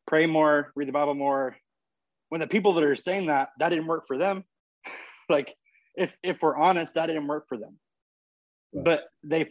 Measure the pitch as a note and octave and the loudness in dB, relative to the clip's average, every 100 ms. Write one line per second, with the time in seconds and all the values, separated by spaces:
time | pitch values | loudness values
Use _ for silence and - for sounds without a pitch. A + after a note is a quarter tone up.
0 | - D#3 E3 D#3+ D3+ D3 C#3+ - C#3 C#3+ | -2 0 2 4 4 2 0 -6 -4 -2
1 | D3 C#3+ C#3 C3+ C3 - _ _ _ _ | -2 -2 -2 -2 -4 -8 _ _ _ _
2 | _ _ _ E3 D#3 G#3+ G3+ E3+ D3+ C3+ | _ _ _ -6 -2 2 2 4 2 2
3 | - G3 E3+ C#3+ C#3+ - E3+ E3+ D#3+ E3 | -2 -2 0 0 -2 -2 -2 0 -2 -4
4 | - C3+ F#3 G3 F#3+ _ _ _ - - | -4 -2 -2 -4 -10 _ _ _ -20 -18
5 | - - - D3+ - - _ _ _ - | -20 -14 0 0 0 -12 _ _ _ -4
6 | F3+ - F3+ - D#3 C3+ E3 F3+ D#3+ E3 | -4 -4 -6 0 0 4 4 2 0 -2
7 | E3 D#3+ C#3+ D3+ - A#2+ G2+ - _ _ | -2 -2 -4 -6 -6 -12 -12 -20 _ _
8 | _ _ _ _ _ _ _ F#3+ E3 D3+ | _ _ _ _ _ _ _ -2 0 0
9 | - _ D3 D#3+ D#3 | -2 _ -4 -2 -2